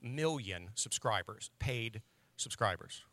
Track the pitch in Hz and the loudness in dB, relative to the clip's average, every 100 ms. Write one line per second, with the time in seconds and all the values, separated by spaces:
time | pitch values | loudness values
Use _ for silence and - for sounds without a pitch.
0 | 117 139 160 147 98 87 87 110 101 - | -4 2 2 2 -2 -6 -6 -4 -2 0
1 | 120 101 - 107 - - - 123 113 110 | 2 2 0 -8 -12 -2 0 0 -2 -6
2 | - _ _ - - - 107 87 - - | -14 _ _ -8 -6 2 4 4 -4 -14
3 | - | -16